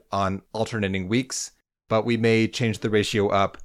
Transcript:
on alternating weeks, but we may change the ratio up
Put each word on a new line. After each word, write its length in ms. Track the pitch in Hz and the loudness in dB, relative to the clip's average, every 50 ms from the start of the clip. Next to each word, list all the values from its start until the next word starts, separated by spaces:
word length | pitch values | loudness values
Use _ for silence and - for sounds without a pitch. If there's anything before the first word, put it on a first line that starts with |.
| _ _ | _ _
on 300 | - 98 98 95 98 98 - _ - | -4 -2 -2 -2 -2 -4 -8 _ -6
alternating 540 | 110 113 - 120 110 101 95 95 95 90 92 | -4 -4 -4 -2 -2 -2 -2 -2 -2 -2 -2
weeks, 440 | 110 127 131 - - - - - - _ _ _ _ _ _ - | 0 -2 -2 -2 -6 -10 -10 -10 -14 _ _ _ _ _ _ -2
but 180 | 117 110 107 | -2 0 0
we 100 | 120 117 | 0 0
may 320 | 113 117 113 113 113 113 110 | 2 2 4 4 4 2 2
change 300 | - - 127 110 104 - | 0 -2 -2 -2 -2 -2
the 120 | - 113 | -2 0
ratio 380 | 107 107 98 - - 107 101 101 | 2 2 2 2 2 2 2 2
up 300 | 98 98 98 95 - - | 2 2 0 0 -2 -6